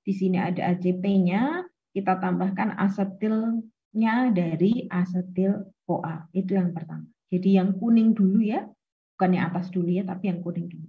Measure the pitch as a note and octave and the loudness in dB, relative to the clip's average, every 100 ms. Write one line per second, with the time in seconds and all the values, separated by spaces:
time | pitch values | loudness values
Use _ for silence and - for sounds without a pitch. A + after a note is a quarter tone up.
0 | - F#3+ F#3+ F#3 C#3+ F3+ - F3+ F3+ F3+ | -4 -2 0 0 0 -2 0 0 0 -2
1 | G3 G3 F3 F#3+ C4 E4+ F4+ _ _ G3 | 2 2 2 2 0 -2 -8 _ _ -4
2 | G3 F#3 F#3 F3+ F#3 G3 A3 - G3 G3 | -2 0 0 0 -2 -2 -4 0 -2 0
3 | G3 - G#3+ A3 A3+ A3+ A3 _ _ G#3+ | -4 -2 -2 -2 -2 -4 -6 _ _ -2
4 | A3 A3+ B3+ F#3+ E3+ D#3+ F#3 A#3+ - F3+ | 0 2 2 2 0 2 2 0 -2 -2
5 | F3+ F3+ F3+ - F#3+ G#3+ - _ _ E3+ | -2 -2 -4 -2 0 0 -6 _ _ -2
6 | E3+ D#3+ - F#3 F#3+ G3 F3+ E3 D#3+ D#3+ | -2 -4 -6 -4 0 0 0 -2 -10 -12
7 | D#3 _ _ F3+ F#3 G3 F#3 F#3+ A#3 A3+ | -14 _ _ 0 4 4 4 0 4 6
8 | A3 G#3+ F#3+ G#3 G#3+ C4 - _ _ _ | 6 4 4 4 2 -2 -6 _ _ _
9 | _ _ F#3 F3+ F3 D#3+ - F#3 E3+ F3+ | _ _ 2 2 0 -2 -4 -4 0 -2
10 | F#3+ F3+ G3+ E3+ F3 F3 E3+ D#3+ | -2 -6 -4 -4 -6 -8 -8 -12